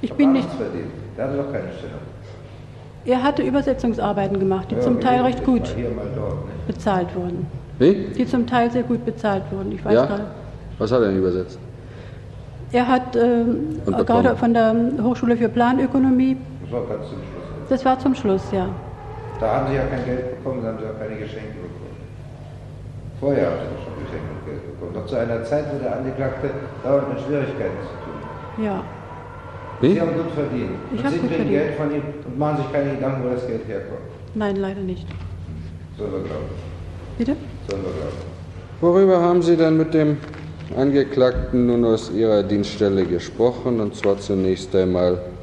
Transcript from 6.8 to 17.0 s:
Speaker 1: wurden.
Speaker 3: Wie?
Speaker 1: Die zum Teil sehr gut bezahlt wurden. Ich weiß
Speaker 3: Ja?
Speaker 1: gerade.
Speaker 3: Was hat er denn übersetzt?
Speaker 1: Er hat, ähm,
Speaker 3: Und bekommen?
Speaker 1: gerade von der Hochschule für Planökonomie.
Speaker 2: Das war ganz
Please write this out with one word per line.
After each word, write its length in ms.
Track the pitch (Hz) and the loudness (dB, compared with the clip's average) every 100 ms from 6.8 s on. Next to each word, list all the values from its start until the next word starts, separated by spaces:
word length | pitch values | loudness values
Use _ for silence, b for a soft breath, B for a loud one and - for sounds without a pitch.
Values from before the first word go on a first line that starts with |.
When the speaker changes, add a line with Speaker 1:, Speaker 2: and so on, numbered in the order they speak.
| - 190 175 | 0 2 0
Speaker 1:
wurden. 320 | - 180 175 147 - - - | -2 -4 -4 -6 -8 -12 4
Speaker 3:
Wie? 280 | 131 196 196 - | 6 6 0 -2
Speaker 1:
Die 100 | 247 | 0
zum 200 | 254 233 | 2 2
Teil 240 | 247 233 | 4 4
sehr 120 | 247 | 2
gut 220 | 233 233 | 0 0
bezahlt 400 | 233 214 214 196 190 | -2 -2 0 0 -2
wurden. 200 | 190 196 | -6 -4
Ich 120 | 208 | -4
weiß 100 | - | 4
Speaker 3:
Ja? 120 | 113 135 | 6 6
Speaker 1:
gerade. 180 | 202 208 - - - - - | 0 -4 -8 -12 -12 -12 -4
Speaker 3:
Was 120 | 107 | 2
hat 80 | 123 | 4
er 60 | 107 | 6
denn 100 | 95 | 4
übersetzt? 400 | 92 90 90 - - - B B B B B - - - - | 4 2 -2 -8 -14 -16 B B B B B -14 -16 -14 0
Speaker 1:
Er 140 | 247 240 | 2 4
hat, 260 | 254 254 | 4 2
ähm, 640 | 233 240 240 233 233 311 311 - | 2 4 6 4 2 -2 -4 0
Speaker 3:
Und 100 | 196 | 2
bekommen? 100 | - 233 | 4 6
Speaker 1:
gerade 120 | 240 233 | 6 4
von 160 | 233 | 4
der 220 | 233 220 226 240 277 | 6 6 4 2 2
Hochschule 340 | 226 240 233 233 | 0 2 2 4
für 120 | 226 | 2
Planökonomie. 880 | 240 240 262 262 277 262 254 262 262 - - | 4 4 4 2 4 4 6 4 2 -4 -12
Speaker 2:
Das 80 | - | -6
war 80 | 120 107 | -4 -4
ganz 200 | 104 | -6